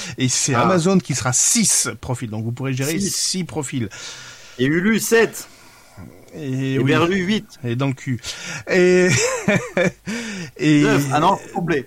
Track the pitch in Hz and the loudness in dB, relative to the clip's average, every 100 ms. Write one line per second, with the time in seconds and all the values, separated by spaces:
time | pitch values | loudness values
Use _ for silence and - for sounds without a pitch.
0 | - 131 131 - - 120 120 185 165 190 | -10 -2 -2 0 0 2 2 4 4 2
1 | - 135 - 127 - 233 208 - 127 110 | 2 -2 0 0 2 2 2 0 -2 -6
2 | - 123 117 107 113 120 131 131 139 165 | -6 -6 -6 -6 -4 -4 -4 -2 -2 -2
3 | 196 - - 185 170 156 143 139 107 - | -2 -2 -2 -4 -4 -6 -6 -4 -6 -8
4 | - - - - - - 131 160 190 220 | -14 -16 -18 -20 -12 -2 0 2 2 2
5 | - 226 220 - - - - - - - | 4 4 4 0 -16 -20 -20 -20 -20 -20
6 | 90 - - 165 147 131 135 131 135 156 | -20 -20 -18 -12 -6 -4 -2 0 2 4
7 | 170 196 180 214 - - 120 117 139 131 | 2 2 0 -2 -4 -8 -4 -2 -2 -2
8 | - 120 - - - 160 - 185 180 180 | -4 -6 -6 -12 -12 -10 0 4 6 6
9 | 180 131 466 508 392 202 494 196 180 - | 4 4 0 -2 0 0 0 -2 -2 -2
10 | - 226 226 196 160 - 147 147 147 190 | -8 -8 -8 -10 -12 -2 2 4 4 2
11 | 139 147 170 196 - - 170 151 | 0 2 2 0 -2 -4 -2 -2